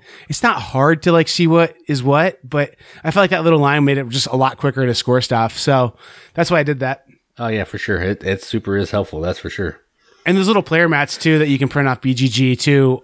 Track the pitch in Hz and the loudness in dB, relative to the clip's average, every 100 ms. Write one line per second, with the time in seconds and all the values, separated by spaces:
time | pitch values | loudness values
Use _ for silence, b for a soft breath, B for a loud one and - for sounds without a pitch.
0 | B B B 156 233 208 - 131 143 160 | B B B -4 -2 -2 -4 0 2 2
1 | 180 165 156 - 170 165 165 - - 143 | 2 2 2 2 4 4 2 -2 -6 -2
2 | 127 143 180 - 127 147 143 _ B B | 0 2 0 -4 -6 -4 -4 _ B B
3 | 160 196 185 180 165 160 143 147 139 139 | -2 0 2 2 2 2 2 2 2 0
4 | 123 127 143 131 131 - 143 135 127 113 | -2 -4 -2 0 0 0 -4 0 -2 0
5 | - 127 123 117 113 - - 135 123 - | 0 0 0 -2 -2 -2 0 2 2 -4
6 | B B B - 165 170 143 135 127 135 | B B B -4 0 0 0 -2 -4 -8
7 | _ _ _ - 117 110 92 98 - 92 | _ _ _ -8 -4 -4 -4 -6 -4 -2
8 | 92 101 - 98 - 110 101 98 95 104 | -2 -4 -4 -6 -4 -6 -2 -2 0 -2
9 | 95 78 85 90 80 - 87 - _ _ | -4 -6 -6 -6 -8 -6 -6 -8 _ _
10 | b b 160 190 190 214 - 160 170 147 | b b -2 0 2 0 0 0 2 0
11 | 143 - 160 156 151 135 135 147 139 127 | -2 -2 0 2 2 0 0 0 -2 -2
12 | 135 127 131 110 131 123 - 143 135 127 | -2 0 0 2 0 2 2 4 4 2